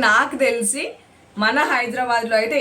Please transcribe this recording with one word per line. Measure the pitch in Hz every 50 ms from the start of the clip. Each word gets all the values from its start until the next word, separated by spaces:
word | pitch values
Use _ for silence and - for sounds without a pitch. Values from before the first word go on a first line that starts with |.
| 240
నాకు | 214 214 240 277 285 302 254 269
తెలిసి | 247 233 233 220 - 262 294 349 453 - - - _ _ _ - _ _ 202
మన | 214 220 247 294 311 311
హైదరాబాద్లో | 269 247 240 233 240 262 254 247 233 226 226 226 220 220
అయితే | 226 226 302 277